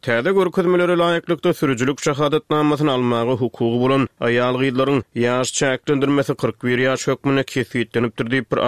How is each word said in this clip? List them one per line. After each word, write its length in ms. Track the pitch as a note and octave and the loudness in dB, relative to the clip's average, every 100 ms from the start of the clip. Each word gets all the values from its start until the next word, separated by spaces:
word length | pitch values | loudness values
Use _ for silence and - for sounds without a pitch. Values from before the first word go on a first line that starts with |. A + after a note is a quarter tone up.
Täze 280 | - A#2 D3+ | -2 0 2
görkezmelere 640 | G3 F3 F#3+ F3+ F3+ F3 F3 | 0 0 0 0 2 2 2
laýyklykda 520 | E3+ E3+ - E3+ F3 | 0 -2 -2 -2 -2
sürüjilik 440 | D#3 C#3+ A#2+ C3 C3+ | 0 0 0 -2 -2
şahadatnamasyny 880 | D#3 C#3 D3 D#3 - D3+ D3+ D3 D3+ | -2 0 0 0 0 0 2 2 0
almagy 440 | B2+ B2 A#2 A#2 B2 | 2 0 0 0 0
hukugy 380 | A#2+ - A#2 A#2+ | -2 -2 -2 2
bolan 260 | B2+ C#3 B2 - | 2 2 0 -2
aýal 340 | A#2+ A#2+ B2 B2+ | 0 2 0 0
gyzlaryň 400 | C3+ B2+ C3+ C#3 - A#2 | 0 0 0 0 -2 -2
ýaş 360 | A#2+ B2 B2 - | 0 0 -2 -2
çäklendirmesi 760 | C#3 B2+ - C#3 C#3 C#3+ C3+ | 0 0 0 0 2 2 0
kırk 300 | C#3 A#2+ - | -2 -4 -2
bir 140 | B2 B2 | -2 0
ýaş 320 | C3 C3 - | 0 0 -2
hökmüne 320 | C3 C#3 C#3 | -2 0 0
kesgitlenipdir 840 | B2+ C3 A#2 B2+ A2 A2+ A#2 - A#2 | -2 -4 -4 -4 -4 -2 -2 -4 -4
diýip 200 | C3 A#2 | -4 -2
bir 60 | C#3 | 0